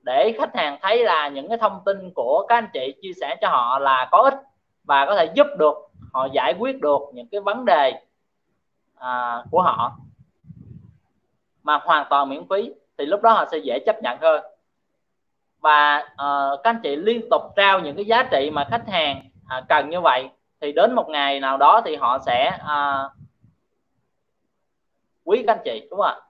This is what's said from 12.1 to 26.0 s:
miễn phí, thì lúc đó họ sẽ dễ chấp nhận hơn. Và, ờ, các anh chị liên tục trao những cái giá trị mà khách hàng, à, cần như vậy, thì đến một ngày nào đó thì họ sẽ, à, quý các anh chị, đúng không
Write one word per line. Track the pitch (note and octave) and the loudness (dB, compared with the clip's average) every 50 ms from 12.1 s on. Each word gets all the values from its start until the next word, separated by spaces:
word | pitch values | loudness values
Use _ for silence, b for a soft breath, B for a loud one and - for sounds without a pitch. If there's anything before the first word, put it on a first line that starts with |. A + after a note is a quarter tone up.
| C#3+ C#3+ C#3 C3+ | 0 0 0 0
miễn | C3+ D#3 F3 - | -6 -10 -6 -4
phí, | F#3+ G3+ A#3 - - _ _ _ _ | -4 -4 -4 -6 -12 _ _ _ _
thì | - C#3+ | -8 -4
lúc | D3 F#3 G3+ | -2 -2 4
đó | - A3+ | 4 4
họ | A3+ F#3+ D3+ - | 4 4 2 -2
sẽ | E3+ | -6
dễ | D#3 C#3+ C3 A#2 C#3 - | -6 -4 -4 -4 -2 -2
chấp | A3 G#3 - - | -2 -2 -2 -4
nhận | B2 B2 C3 | -6 -6 0
hơn. | D#3 D#3+ D#3 D3 - - _ _ _ _ _ _ _ _ _ _ _ _ _ _ _ _ _ _ _ _ _ _ | 2 2 2 2 -2 -10 _ _ _ _ _ _ _ _ _ _ _ _ _ _ _ _ _ _ _ _ _ _
Và, | - D#3 D3+ D3 D3 D3 D3 D3 - - _ | 2 4 4 6 6 4 2 0 -2 -8 _
ờ, | - C#3+ C#3+ C#3 C#3 C#3 C3+ C#3 C#3 - | -6 -4 -2 -2 0 0 -2 -4 0 0
các | A3+ | -2
anh | A#3 A3+ - | -2 0 -4
chị | D3 C#3+ | -4 -4
liên | D3+ F3+ G#3+ A#3+ A#3 A3 - | -2 0 -2 -2 -2 0 0
tục | E3 D3+ - - - | 0 0 0 -2 0
trao | G3 G3 G3 G3 F#3+ | 2 4 4 4 2
những | E3 D3 C#3+ | 0 -6 -8
cái | F#3+ G3+ | -8 -2
giá | G#3 A3+ A#3 - | 0 2 2 2
trị | - E3+ C#3+ C#3 D3+ | 2 0 0 0 -2
mà | D3+ D3 C#3+ - | -4 -4 -4 -4
khách | A3+ A#3 A#3 A3 | -4 -6 -6 -4
hàng, | F#3+ E3+ D#3 C#3+ C#3 C3+ - - _ _ _ | -2 -2 -2 -2 -4 -8 -12 -20 _ _ _
à, | - B2+ C3 C3 - | -12 -12 -12 -2 0
cần | D#3+ D3+ C#3+ D3 | 0 0 0 -2
như | E3 F3+ | -6 0
vậy, | F3 D#3 B2+ B2+ C3+ C3+ _ _ _ _ _ _ | 2 2 2 2 -2 -8 _ _ _ _ _ _
thì | D3+ D3 | -10 -4
đến | D3 D#3+ F#3+ A#3 B3+ | 2 2 2 4 2
một | A#3 - D#3 | -2 -4 -2
ngày | D#3 D3 C#3+ C#3 C#3 C#3 | -2 -2 0 0 -2 -2
nào | C3+ C3+ C#3 | -2 -2 0
đó | C3+ C#3 D#3 G3 A3+ A3+ | 4 6 6 6 6 4
thì | F3 D3+ | 0 -6
họ | C#3+ C3+ A#2 B2+ C#3 - | -2 0 -2 -2 -2 -2
sẽ, | D3 A#2+ B2 C#3 E3+ F#3 - - | -2 0 0 0 0 -2 -6 -8
à, | D3+ D3+ D3 C#3+ C#3+ C#3 C3+ C3+ C#3 _ _ - _ _ _ _ _ _ _ _ _ _ _ _ _ _ _ _ _ _ _ _ _ _ _ _ _ _ _ _ _ _ _ _ _ _ _ _ _ _ _ _ | -6 -4 -2 -2 -2 -2 -4 -6 -8 _ _ -20 _ _ _ _ _ _ _ _ _ _ _ _ _ _ _ _ _ _ _ _ _ _ _ _ _ _ _ _ _ _ _ _ _ _ _ _ _ _ _ _
quý | E3 G3+ B3+ A#3 | -2 -2 0 0
các | G3 D#3 | -2 -2
anh | - - | -2 -4
chị, | C#3 A2+ A2 - - | -8 -8 -8 -12 -10
đúng | - | -4
không | G3 | -2